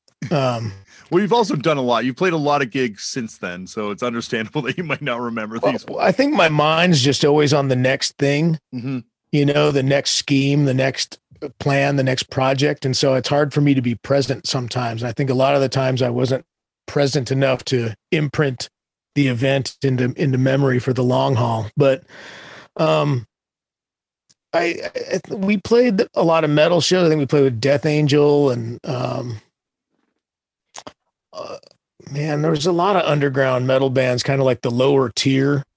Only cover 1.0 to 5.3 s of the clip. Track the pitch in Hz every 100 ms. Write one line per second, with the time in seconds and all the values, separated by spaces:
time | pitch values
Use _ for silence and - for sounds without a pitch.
1 | - 175 202 233 202 220 165 147 127 117
2 | 123 127 185 165 147 143 131 135 127 101
3 | - - 113 - 95 87 92 - 104 101
4 | 123 117 - 117 110 151 131 131 170 135
5 | 139 120 120